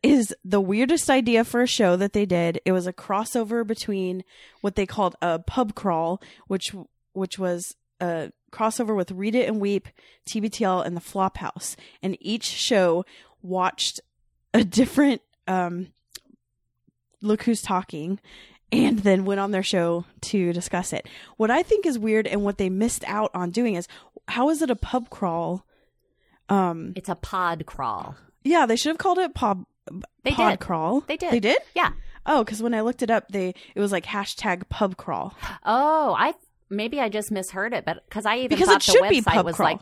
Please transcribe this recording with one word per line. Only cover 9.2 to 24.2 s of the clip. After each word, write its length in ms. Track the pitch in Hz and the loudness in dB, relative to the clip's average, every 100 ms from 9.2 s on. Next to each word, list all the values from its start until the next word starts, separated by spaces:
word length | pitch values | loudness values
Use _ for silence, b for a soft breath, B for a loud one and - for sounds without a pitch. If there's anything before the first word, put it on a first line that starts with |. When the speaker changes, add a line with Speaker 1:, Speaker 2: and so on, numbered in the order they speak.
| 208 | 0
Speaker 1:
It 140 | 233 233 | 0 0
and 140 | 214 | 0
Weep, 260 | 202 196 - _ b b - | 0 -2 -4 _ b b -8
T 160 | 220 | -4
B 80 | 208 | -4
T 160 | - 208 | 0 0
L, 160 | 180 | 2
and 140 | - 175 | -2 -6
The 40 | |
Flophouse. 760 | - 196 190 - 180 - - - B B | -8 -2 -2 -2 -10 -8 -12 -12 B B
And 140 | 190 185 | -8 -6
each 240 | - 220 | -6 -4
show 640 | - - - 220 180 170 190 b b b | -4 -4 2 4 4 2 -2 b b b
watched 600 | 185 185 180 - - - - _ _ _ _ | -6 -2 -2 -2 -6 -6 -16 _ _ _ _
a 120 | 247 208 | 2 4
different, 560 | 202 254 - 285 240 - _ - | 2 2 4 4 2 -4 _ -4
um, 400 | 185 175 175 185 _ _ - - _ _ _ _ _ _ _ _ _ | -2 -2 -4 -8 _ _ -20 -20 _ _ _ _ _ _ _ _ _
Look 220 | 208 214 | -2 0
Who's 180 | - 226 | 2 0
Talking, 580 | - 185 185 156 160 196 B B B B _ | 0 -2 -2 -8 -6 -8 B B B B _
and 280 | 220 - 220 | 2 2 4
then 240 | 196 190 190 | 4 4 2
went 140 | 196 | -2
on 120 | 196 | 0
their 120 | 196 | -2
show 420 | 190 190 170 170 175 _ | 0 0 0 -2 -4 _
to 300 | - 202 175 | -4 -2 0
discuss 380 | 175 - 175 185 | -2 -4 -4 -4
it. 140 | - - B B - | -8 -10 B B -2
What 120 | 220 | 2
I 140 | 262 | 2
think 220 | 359 415 359 | 2 2 2
is 120 | 247 | 0
weird 300 | 220 214 214 | 2 2 2
and 160 | 208 | 0
what 140 | 202 196 | -2 0
they 120 | 190 | -2
missed 340 | 185 226 - - | 0 0 -2 -4
out 240 | 208 214 | -2 -2
on 180 | 180 175 | -2 -2
doing 240 | 190 240 175 | 0 0 0
is, 120 | 180 B B - | -6 B B -20